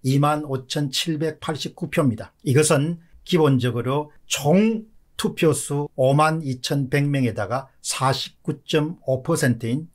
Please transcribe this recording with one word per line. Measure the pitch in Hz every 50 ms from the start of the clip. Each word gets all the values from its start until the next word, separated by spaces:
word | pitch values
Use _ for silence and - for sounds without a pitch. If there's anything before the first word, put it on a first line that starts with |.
| _
이만 | 131 135 143 147 147 151 151 151
오천칠백팔십구 | 139 135 131 131 _ - 165 147 135 131 - - 170 160 147 160 160 151 - - - 160 - - 160 - - 175 151
표입니다. | - 170 151 135 113 110 101 - _ _ _
이것은 | 151 123 147 156 151 170 139 143 165 170 170 - _ - - -
기본적으로 | - 180 170 156 143 135 127 123 123 117 120 120 127 135 147 - - - - _
총 | - - - 139 143 160 190 214 226 226 220 - _ _ - _ _ _
투표 | - - 208 - - - 160 143
수 | - - - 147 143 147 - _
오만 | - 131 131 139 147 151 156 160 160 160
이천백 | 135 131 127 - - 156 143 139 127 143 143 143 143
명에다가 | 143 139 131 120 101 117 104 98 117 131 135 - _ _ _
사십구 | - - - 131 135 139 - - - _ _ _ - 151 - _
점 | - - 156 151 156 170 - _
오 | - 131 127 127
퍼센트인 | - 170 151 - 131 120 113 113 113 120 151 165 -